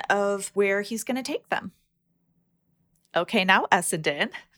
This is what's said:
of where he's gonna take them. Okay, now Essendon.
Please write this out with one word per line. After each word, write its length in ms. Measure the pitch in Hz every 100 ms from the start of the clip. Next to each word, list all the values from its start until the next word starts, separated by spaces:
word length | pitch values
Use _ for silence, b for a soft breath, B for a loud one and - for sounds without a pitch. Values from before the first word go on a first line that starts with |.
| -
of 440 | 202 202 202 196
where 260 | 196 196 196
he's 240 | 202 226
gonna 180 | - 254
take 280 | 254 311 -
them. 220 | - 190 - _ _ _ _ _ _ _ _ _ _ _ _ _
Okay, 300 | 170 175 220
now 220 | 185 196 311
Essendon. 600 | 185 - 170 156 143 214 B B